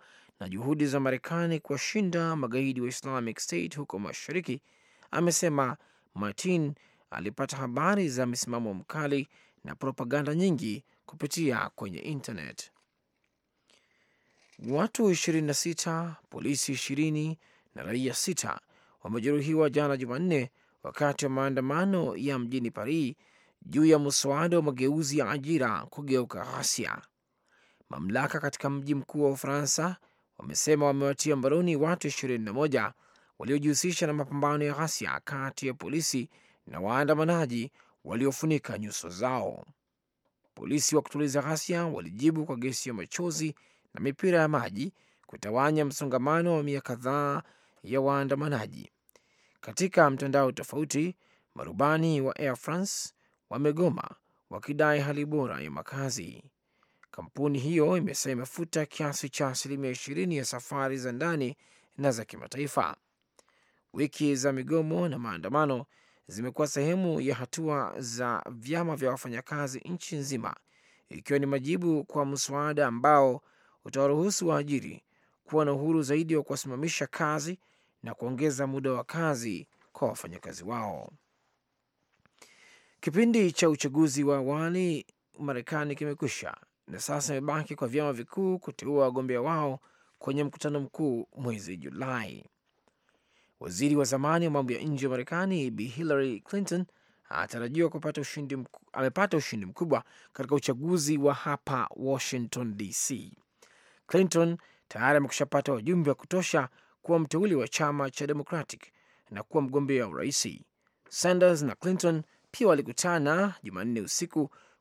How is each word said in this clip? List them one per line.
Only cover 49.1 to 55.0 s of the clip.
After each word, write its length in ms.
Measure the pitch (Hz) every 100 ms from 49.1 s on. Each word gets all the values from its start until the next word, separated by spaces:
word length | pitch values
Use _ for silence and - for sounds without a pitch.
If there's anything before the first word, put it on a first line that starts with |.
| - _ _ _ _
Katika 500 | - - 180 180 151
mtandao 420 | 135 139 139 131
tofauti, 640 | - - 139 156 139 170 - _ _ _
marubani 640 | - - 95 143 160 165 147
wa 160 | 131 -
Air 200 | 143 123
France 560 | - 170 196 - - - _ _ -
wamegoma 600 | 123 147 151 175 - - - _ _ -
wakidai 500 | 90 - 143 151 147